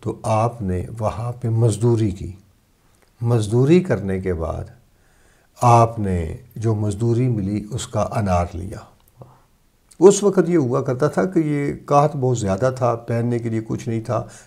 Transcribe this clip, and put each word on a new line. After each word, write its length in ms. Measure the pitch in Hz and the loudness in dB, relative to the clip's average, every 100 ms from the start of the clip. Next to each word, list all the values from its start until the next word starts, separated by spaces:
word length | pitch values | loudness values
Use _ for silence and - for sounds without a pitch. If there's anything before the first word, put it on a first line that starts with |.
तो 180 | 107 - 110 | -10 -6 -2
आपने 600 | 110 113 - 95 92 - | 0 0 -2 -4 -4 -4
वहाँ 400 | 113 107 92 117 | -6 -6 -4 -8
पे 180 | 120 120 | -6 -2
मज़दूरी 640 | 113 117 98 120 113 110 | 2 2 2 2 2 0
की। 260 | 92 87 - _ _ _ _ _ _ _ - | -4 -10 -14 _ _ _ _ _ _ _ -6
मज़दूरी 580 | 117 120 101 117 135 180 | 0 0 2 2 4 4
करने 380 | 180 107 98 95 | 4 -2 -2 -4
के 120 | 92 | -2
बाद 380 | 82 80 82 87 - _ _ _ _ _ _ _ - | -4 -4 -6 -10 -16 _ _ _ _ _ _ _ 0
आपने 800 | 120 120 117 110 101 90 82 82 - - | 4 6 4 0 -2 -2 -4 -8 -14 -6
जो 160 | 110 107 | -2 0
मज़दूरी 520 | 104 98 117 117 127 | -2 -2 0 0 0
मिली 340 | 110 98 104 104 | 0 -2 -4 -6
उसका 280 | 110 - 107 | -10 -6 -4
अनार 480 | 101 117 101 90 85 87 | -2 -2 0 0 -2 -6
लिया। 320 | 92 104 - _ _ _ - _ _ _ _ _ _ - | -12 -14 -18 _ _ _ -20 _ _ _ _ _ _ 6
उस 240 | 175 196 | 6 6
वक़्त 260 | 202 190 165 | 2 2 2
ये 60 | 175 | 2
हुआ 260 | 127 135 | 2 0
करता 280 | 131 127 147 | -2 0 0
था 140 | 185 185 | 0 -2
कि 140 | 175 | 0
ये 460 | 151 147 143 147 - | 0 -2 -4 -6 0
काहत 260 | 143 151 151 | 2 2 2
बहुत 220 | 127 120 | 0 0
ज़्यादा 320 | 101 95 131 | 0 0 0
था, 220 | 127 123 117 | 0 -2 -2
पहनने 440 | - 117 120 120 | -4 -2 -2 -2
के 100 | 117 | -2
लिए 120 | 113 | -4
कुछ 260 | 110 127 120 | -4 -8 -4
नहीं 140 | 113 | -6
था। 260 | 110 107 - - | -4 -6 -6 -16